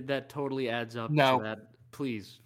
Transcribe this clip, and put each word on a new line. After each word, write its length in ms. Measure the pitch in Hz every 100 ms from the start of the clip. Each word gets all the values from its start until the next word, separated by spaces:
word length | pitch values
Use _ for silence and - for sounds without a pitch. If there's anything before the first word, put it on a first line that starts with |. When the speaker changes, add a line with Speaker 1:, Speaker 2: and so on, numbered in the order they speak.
| 131
Speaker 1:
that 240 | 139 131
totally 400 | 147 139 135 127
adds 260 | 117 113 117
up 160 | 117
Speaker 2:
No. 260 | 151 135 131
Speaker 1:
to 60 |
that? 160 | 110 107 - _ _
Please, 480 | - 143 110 95 -